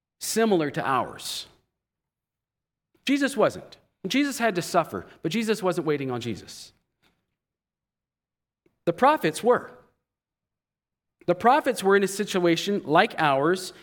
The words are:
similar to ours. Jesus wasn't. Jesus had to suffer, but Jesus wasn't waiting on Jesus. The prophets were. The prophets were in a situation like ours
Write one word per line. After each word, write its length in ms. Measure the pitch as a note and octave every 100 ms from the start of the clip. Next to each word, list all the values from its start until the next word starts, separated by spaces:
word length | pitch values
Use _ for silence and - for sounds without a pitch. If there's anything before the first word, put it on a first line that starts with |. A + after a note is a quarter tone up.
| _ _
similar 480 | - A3 A3+ F#3 D3
to 160 | D#3+ C3
ours. 600 | B2+ G#2 - - - - _ _ _ _ _ _ _ _ _ _ _ _ _ _ _ -
Jesus 320 | C#4 C4+ A3
wasn't. 400 | D#3+ - - - _ _ F#3+
Jesus 320 | B3+ C#4+ B3
had 160 | A#3 F3
to 40 |
suffer, 460 | D#3+ F3+ D#3 F#2 - -
but 100 | E3
Jesus 300 | G3+ A3 G#3+
wasn't 240 | F#3 F3 D#3+
waiting 240 | D3 C3
on 100 | B2
Jesus. 520 | A2+ F#2 - - - _ _ _ _ _ _ _ _ _ _ _ _ _ _ _ _ _ _ _ _ _
The 80 | -
prophets 500 | E3 C4 D#4 E3 D#3
were. 280 | A3 A3+ - - _ _ _ _ _ _ _ _ _ _ _ _ _ _ -
The 80 |
prophets 480 | F3 A3+ D4 D4 G#3+
were 140 | F#3+ G3
in 60 |
a 60 | G3
situation 720 | G3 G3+ F#3+ F3 E3 G3 G3+
like 300 | - D#3+ A3 -
ours 560 | D3+ C3+ D3+ F#3 - -